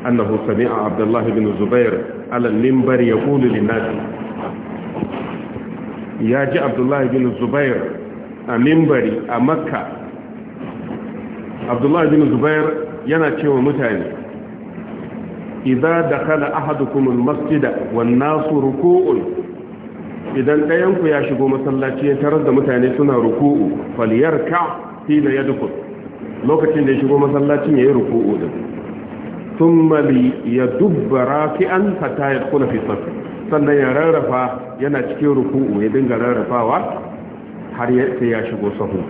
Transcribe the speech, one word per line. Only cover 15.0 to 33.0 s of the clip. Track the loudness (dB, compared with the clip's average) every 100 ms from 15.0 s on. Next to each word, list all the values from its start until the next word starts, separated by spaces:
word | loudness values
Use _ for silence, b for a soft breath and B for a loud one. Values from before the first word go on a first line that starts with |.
| -12 -12 -12 -12 -12 -6 0
"Idza | 2 2 2 2
dakhala | 0 0 0 0
ahadukumul | -2 -2 -2 -2 2 2 2
masjida | 0 0 0 2 2 -2 -4
wan | -2 2 2
nasu | 2 0 0 0
ruku'un." | 0 2 4 4 4 2 -2 -6 -8 -12 -14 -16 -16 -14 -12 -12 -6 -2
Idan | 2 2 2
ɗayanku | 2 2 2 2
ya | 2 0
shigo | 0 2
masallaci | 2 0 -2 -2 -2 0
ya | 2
tarar | 2 2
da | 4
mutane | 2 4 2 2 4
suna | 4
ruku'u, | 4 2 2 4 4 2 -2 -6 -2
falyarka | 0 4 2 2 0 0 -2 -6 -12 -16 0
hina | 2 4
yadkhul. | 0 0 -2 -4 -8 -12 -14 -14 -14 -12 -6 2
Lokacin | 2 4 2 2
da |
ya | 2
shigo | 4 4
masallacin | 4 2 2 2 4 4
yayi | 6
ruku'u | 4 2 2 2 0
din. | -2 -6 -8 -10 -10 -12 -12 -12 -12 -12 -12 2
Thumma | 6 6 6 4
liyadubba | 4 4 4 0 -2 0 2 2 2 2 0 2 2
raki'an | 2 0 0 0 2 0 0
hatta | -4 -2 0
yadkhula | 0 0 0 0
fi | -2 -2
saff. | -4